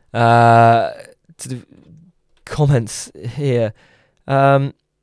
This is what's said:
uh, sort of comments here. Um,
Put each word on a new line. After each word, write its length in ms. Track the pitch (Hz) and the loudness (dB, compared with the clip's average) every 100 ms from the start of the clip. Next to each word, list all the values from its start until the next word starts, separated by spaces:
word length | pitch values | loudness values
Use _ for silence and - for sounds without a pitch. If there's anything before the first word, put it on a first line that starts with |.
| _ | _
uh, 800 | 117 117 117 117 117 117 117 92 - - _ _ - | -2 2 4 4 4 4 2 -2 -10 -20 _ _ -20
sort 180 | 127 127 | -16 -16
of 100 | - _ _ - _ _ _ _ | -16 _ _ -20 _ _ _ _
comments 680 | - - 143 139 110 - - | -12 -4 0 0 -2 -10 -16
here. 580 | - 107 117 143 120 110 - _ _ _ _ - | -18 -16 -8 -4 -2 -4 -6 _ _ _ _ -6
Um, 480 | 139 139 139 139 - _ _ | 0 2 0 -2 -10 _ _